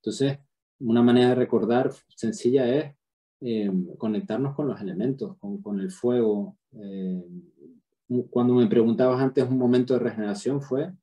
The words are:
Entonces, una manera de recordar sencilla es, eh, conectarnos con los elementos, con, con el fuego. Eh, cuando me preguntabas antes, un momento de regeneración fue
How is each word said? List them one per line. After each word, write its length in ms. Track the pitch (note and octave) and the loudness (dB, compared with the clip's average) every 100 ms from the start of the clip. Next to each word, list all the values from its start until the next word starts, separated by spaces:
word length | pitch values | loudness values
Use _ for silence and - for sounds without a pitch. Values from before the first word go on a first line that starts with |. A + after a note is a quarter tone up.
Entonces, 380 | - G2+ C3+ C#3 _ _ _ _ | -6 -2 -2 -2 _ _ _ _
una 220 | A#2+ A#2 | 0 4
manera 280 | A#2+ B2 B2 | 6 6 4
de 60 | B2+ | 2
recordar 560 | B2 A2+ G#2+ A#2+ C3 - _ - | 2 0 2 2 0 -4 _ -6
sencilla 520 | A2+ G#2+ A#2+ C3+ A#2+ | -6 -2 2 2 2
es, 220 | C#3 D3+ - _ _ _ _ | 0 -2 -12 _ _ _ _
eh, 300 | B2+ A2+ G2+ F#2+ F2 F#2+ | -6 -2 -2 -2 -4 -6
conectarnos 580 | A2+ G#2+ F#2+ A2 C#3 C#3 | -4 -4 -4 -4 -4 -2
con 120 | D3 | -4
los 120 | F#2+ | -4
elementos, 560 | G2+ F2+ B2 C3+ G#2 F#2+ | -8 -4 -2 -2 -6 -10
con, 220 | G2+ G2+ | -12 -10
con 180 | G#2+ G2+ | -6 -6
el 100 | F#2+ | -6
fuego. 640 | - B2 B2 A2+ G#2 F#2+ - _ | -4 0 2 2 0 -4 -12 _
Eh, 500 | A2 G2+ F#2+ F#2 F2+ F2 F2 - _ C#2+ - _ _ _ B2 B2 | -18 -14 -8 -6 -8 -10 -18 -20 _ -20 -20 _ _ _ -4 -2
cuando 240 | A#2+ B2 | 2 4
me 140 | B2 A2+ | 4 4
preguntabas 520 | A#2 A2+ A2 B2+ B2+ | 4 4 2 2 2
antes, 260 | C3+ C3+ B2 | 0 0 0
un 80 | C3 | 0
momento 360 | B2 B2+ B2+ | 2 2 2
de 60 | B2+ | 0
regeneración 600 | A#2+ G#2+ G#2 G2+ B2 C#3 | -2 -4 -6 -4 -4 -4
fue 300 | C#3 C3 F3 - | -4 -4 -4 -10